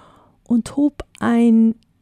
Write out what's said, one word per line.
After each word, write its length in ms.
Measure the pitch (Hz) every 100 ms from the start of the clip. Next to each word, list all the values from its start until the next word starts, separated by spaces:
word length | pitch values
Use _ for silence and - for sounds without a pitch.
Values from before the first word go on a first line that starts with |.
| - _ _ _
und 320 | - 240 - -
hob 280 | 294 - - -
einen 560 | 220 233 233 226 226 220 _ _